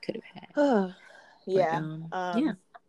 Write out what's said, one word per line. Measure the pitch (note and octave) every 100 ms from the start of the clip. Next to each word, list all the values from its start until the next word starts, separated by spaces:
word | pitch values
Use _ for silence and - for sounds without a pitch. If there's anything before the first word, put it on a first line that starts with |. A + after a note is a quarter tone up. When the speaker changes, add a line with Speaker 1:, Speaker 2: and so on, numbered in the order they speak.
Speaker 1:
could | - A#3
have | - -
had. | - - C#4+ A3+ F#3 F3+
Speaker 2:
<sighs> | - - - - -
Speaker 1:
But, |
Speaker 2:
Yeah. | F#3+ E3 E3
Speaker 1:
um, | D#3 D#3+ E3
Speaker 2:
Um, | F#3 F3+ G#3
Speaker 1:
yeah. | D4 F#3 _ -